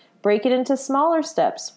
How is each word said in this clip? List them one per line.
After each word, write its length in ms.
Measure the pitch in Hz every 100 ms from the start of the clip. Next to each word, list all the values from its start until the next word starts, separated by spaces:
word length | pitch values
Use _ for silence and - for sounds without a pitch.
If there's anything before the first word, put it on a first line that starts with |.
| _ _
break 240 | 208 208
it 80 | 254
into 240 | 254 254 269
smaller 460 | - 277 320 330
steps. 500 | 302 - 143 - -